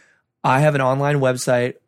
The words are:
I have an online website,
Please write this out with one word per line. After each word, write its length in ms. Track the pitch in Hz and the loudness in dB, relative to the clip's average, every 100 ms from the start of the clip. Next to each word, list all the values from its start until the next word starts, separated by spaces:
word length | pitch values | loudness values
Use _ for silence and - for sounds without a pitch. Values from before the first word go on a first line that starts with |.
| _ _ _ _ | _ _ _ _
I 160 | 143 131 | 0 2
have 160 | 151 143 | 2 2
an 60 | |
online 340 | 131 135 143 147 | 0 0 -2 0
website, 540 | 131 127 - 123 123 - | 0 -2 -2 -2 -2 -6